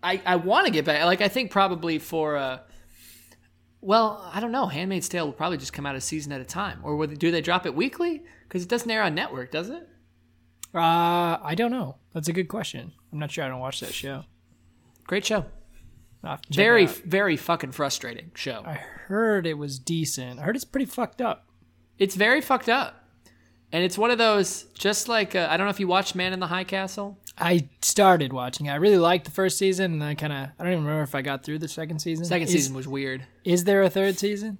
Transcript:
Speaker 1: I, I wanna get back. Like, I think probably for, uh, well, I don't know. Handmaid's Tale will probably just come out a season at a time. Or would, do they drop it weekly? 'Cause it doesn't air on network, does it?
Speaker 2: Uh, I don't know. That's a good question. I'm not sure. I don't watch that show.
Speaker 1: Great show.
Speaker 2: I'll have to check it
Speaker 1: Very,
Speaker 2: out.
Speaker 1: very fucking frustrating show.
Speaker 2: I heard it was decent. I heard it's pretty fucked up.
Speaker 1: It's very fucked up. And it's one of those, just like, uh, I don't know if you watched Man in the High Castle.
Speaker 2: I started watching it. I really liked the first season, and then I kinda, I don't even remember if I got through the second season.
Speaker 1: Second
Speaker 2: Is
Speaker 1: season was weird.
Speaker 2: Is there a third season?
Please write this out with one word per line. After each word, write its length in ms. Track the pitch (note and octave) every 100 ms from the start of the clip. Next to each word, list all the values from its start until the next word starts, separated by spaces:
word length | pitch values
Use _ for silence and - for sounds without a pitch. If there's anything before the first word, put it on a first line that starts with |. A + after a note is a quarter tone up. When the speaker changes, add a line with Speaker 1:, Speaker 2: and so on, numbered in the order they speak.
Speaker 1:
I, 200 | E3+ F#3+
I 120 | F3+ F3+
wanna 340 | E3+ B3 F#4
get 160 | E3 D3+
back. 180 | D3
Like, 160 | E3 F#3
I 80 | G3+
think 220 | B3+ A#3+
probably 480 | G3+ G3 F3 E3 D#3
for, 380 | - E3 D3+ D3
uh, 200 | C3+ C3 - - - - - - - - _ _ _ _
well, 440 | F#3+ G#3+ A3 G#3 F3+
I 80 | F#3
don't 120 | A#3
know. 140 | B3 A#3+
Handmaid's 420 | C#3+ F#3 F#3+ F#3
Tale 180 | F3+ D#3
will 60 |
probably 240 | C#3 D#3 E3
just 160 | C3
come 100 | -
out 120 | C#3+ C3+
a 40 |
season 320 | B2+ D#3 D3
at 80 | C#3
a 40 |
time. 360 | B2+ E3+ G3+ -
Or 140 | - D3+
would, 220 | D#3 D3
do 120 | E3
they 120 | E3+
drop 240 | D#3+ F3+ F3+
it 80 |
weekly? 480 | C3+ B3+ - F4 D#4 - - _
'Cause 140 | F#3
it 60 | F3
doesn't 220 | A#3+ A#3
air 120 | A3
on 120 | G3+ D#3
network, 340 | A3+ C3+ B2+
does 180 | D#3 F#3
it? 200 | E4 E4 _ _ _ _ _ _ _ -
Speaker 2:
Uh, 640 | E3+ E3 E3+ E3+ F3 F3 E3
I 120 | D3 E3
don't 140 | A#3
know. 260 | B3+ D3 C3+ _
That's 160 | E3 D#3
a 40 |
good 160 | E3+ E3+
question. 440 | G#3+ - B2+ B2+ - _
I'm 60 | D3+
not 120 | D3
sure. 140 | D#3
I 40 | C#3
don't 100 | C3
watch 200 | B2+ C#3
that 120 | -
show. 320 | - C3+ C#3 - _ _ _ _ _ _ _ -
Speaker 1:
Great 180 | F#3+
show. 220 | - G#3+ D3+ - - - - - - _
Speaker 2:
I'll 80 | -
have 100 | C#3+
to 60 | -
check 80 | C#3+
it 40 |
Speaker 1:
Very, 220 | G#3+ A#3 F3+
Speaker 2:
out. 100 | -
Speaker 1:
very 320 | E3+ F#3 G3+ D3+
fucking 360 | - E3+ C3+
frustrating 580 | C3+ C#3+ - B2 A#2 E3
show. 280 | - - A#2
Speaker 2:
I 100 | -
heard 720 | D3+ - - - G3 A3+ G3+ E3
it 80 |
was 240 | D3+ D3 C3+
decent. 600 | C3 E3 D#3 - B2+ B2
I 20 |
heard 120 | D3 A#3
it's 80 |
pretty 220 | - C4+ C4
fucked 340 | - A#3+ -
up. 260 | A#3+ - _ _ _ _ _ _
Speaker 1:
It's 160 | G3
very 260 | G3 G#3+ C4+
fucked 280 | - - -
up. 320 | A#3+ - - _ _ _ _ _ _ _
And 100 | D#3+
it's 160 | F3+ F#3
one 120 | A3+
of 60 | A#3+
those, 460 | A3+ G#3 F#3 - -
just 340 | - G3 G#3 -
like, 260 | A#3 G3+
uh, 140 | F#3 E3
I 60 | E3
don't 100 | G3+
know 40 |
if 100 | G3+
you 80 | F#3+
watched 260 | F3+ F#3+
Man 180 | F#3 F3+
in 60 | F#3
the 60 | F3+
High 180 | F3+
Castle. 540 | F#3 F#3+ F#3+ F#3+ G3+ G3+ - -
Speaker 2:
I 320 | E3+ F3 C#3 _
started 500 | - - G3 F3+ C3+
watching 340 | C3 B2 - D3
it. 40 |
I 60 | C#3+
really 220 | F#3+ G3
liked 260 | E3+ F3+
the 80 | -
first 260 | - F#3+ F#3
season, 360 | F#3+ F#3 F#3+
and 60 | D#3+
then 60 | D3
I 60 |
kinda, 380 | D3 D3+ C#3+ C3+ -
I 60 |
don't 100 | F3
even 100 | F3+
remember 180 | D3 D#3
if 140 | C#3+ C#3+
I 60 |
got 200 | C3+ C#3
through 160 | - D#3
the 80 | D#3+
second 320 | - D#3+ D#3+
season. 260 | E3+ D#3+
Speaker 1:
Second 220 | E3+ F3+ E3
Speaker 2:
Is 60 |
Speaker 1:
season 240 | E3+ C3+ C3
was 100 | B2+
weird. 380 | C#3 C3+ C3 - _
Speaker 2:
Is 220 | - F3
there 180 | F3 G3
a 80 | F#3+
third 260 | G3 G3 F#3
season? 420 | G3+ G3+ A3 G3